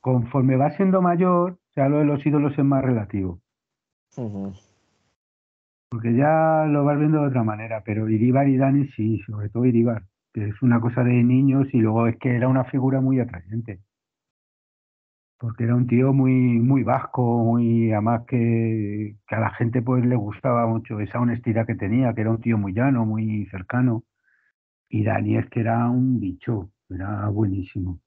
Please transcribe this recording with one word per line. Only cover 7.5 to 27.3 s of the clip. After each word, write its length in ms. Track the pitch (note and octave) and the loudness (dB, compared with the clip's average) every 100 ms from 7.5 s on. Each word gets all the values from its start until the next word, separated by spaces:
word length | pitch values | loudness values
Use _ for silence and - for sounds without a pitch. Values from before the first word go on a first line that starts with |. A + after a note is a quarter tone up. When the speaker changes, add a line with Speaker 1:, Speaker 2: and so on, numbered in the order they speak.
| G#2+ A2+ A2 | -4 -8 -10
Speaker 1:
pero 240 | G2+ G#2 A2 | -6 -4 0
Iríbar 380 | A2 B2 C3 C#3 | 2 2 4 2
y 100 | C3 | 2
Dani 300 | C3+ C#3+ C#3 | 2 2 -2
sí, 300 | - A2 G#2+ - | -4 -2 -2 -6
sobre 240 | G#2+ G#2 | -10 -8
todo 160 | A2+ B2+ | 0 2
Iríbar, 380 | A#2 A#2 A2+ - _ _ | 2 2 -2 -10 _ _
que 140 | A2+ G#2 | -8 -6
es 120 | G#2 | 0
una 180 | B2+ A#2 | 2 2
cosa 240 | A#2 A#2+ | 0 0
de 200 | B2 B2 | 2 2
niños 440 | A#2+ B2+ C3+ C3+ C3+ | 4 4 4 2 2
y 60 | B2 | 2
luego 280 | A2 A2+ A#2 | 2 2 0
es 100 | A2+ | -2
que 180 | C3 A#2+ | -2 0
era 120 | B2+ | 2
una 160 | C3 B2+ | 0 0
figura 360 | C#3 C3 C3+ | -2 0 0
muy 180 | C3 C3 | 0 0
atrayente. 600 | B2+ F2 F2 A2+ A2 F#2 _ _ _ _ _ _ _ _ _ _ _ _ _ _ _ _ | -2 -8 -10 -10 -8 -14 _ _ _ _ _ _ _ _ _ _ _ _ _ _ _ _
Porque 280 | A#2 A2+ A#2 | -10 -4 0
era 100 | B2 | 0
un 100 | B2 | 2
tío 280 | A#2 C3+ | 2 4
muy, 180 | C3+ C3 | 2 4
muy 520 | C3 B2+ A#2 A#2+ C3+ | 4 2 2 2 2
vasco, 380 | G#2+ B2+ - - A#2+ A#2+ | 2 -2 -2 -2 0 2
muy, 480 | A#2 A#2 A#2 A#2 A2+ | 2 2 2 2 2
además 320 | G#2+ A2 A2+ A#2 | 0 0 -2 -2
que, 920 | B2+ A#2 A#2 A2+ A2 G2+ G#2 G#2 G#2 _ | -2 0 0 0 -2 -4 -6 -8 -12 _
que 80 | G#2+ | -4
a 40 | |
la 100 | G#2 | -4
gente, 300 | - A#2 B2 | -2 -2 -2
pues, 240 | A#2+ B2+ B2 | 0 0 2
le 100 | B2 | 0
gustaba 500 | G2+ G#2+ C3 A#2+ A#2 | -4 -6 -2 0 0
mucho 340 | A2+ A2+ G#2+ | -2 -4 -8
esa 180 | G2+ A#2+ | -6 -2
honestidad 480 | A#2+ A#2 A#2+ A2 A2+ | -2 -2 -2 -2 -2
que 80 | A#2 | -4
tenía, 380 | G2+ A#2 B2+ | -2 0 0
que 80 | G#2+ | 0
era 100 | A2 | -2
un 80 | A2+ | 0
tío 160 | A#2 A2 | 0 0
muy 160 | G2 | 0
llano, 320 | G2 C3+ B2+ A2 | 0 0 2 0
muy 400 | G#2+ A2 G#2+ G2+ | -2 -2 -4 -6
cercano. 560 | F#2+ F2+ B2 B2+ A2+ - _ _ _ _ _ _ _ _ | -10 -6 0 0 0 -6 _ _ _ _ _ _ _ _
Y 140 | A2 | -2
Dani 340 | G#2+ G#2 G#2+ A2 | 0 0 0 -2
es 120 | A2 | -2
que 100 | A#2+ | -4
era 300 | A2+ A#2 A#2+ | -2 0 0
un 300 | B2 C3 B2 | 0 0 0
bicho, 500 | F#2+ F2 - G#2+ F2+ _ _ | -4 -8 -6 -6 -6 _ _
era 380 | F2+ F#2+ G#2 | -10 -8 -6
buenísimo. 680 | G#2 | -4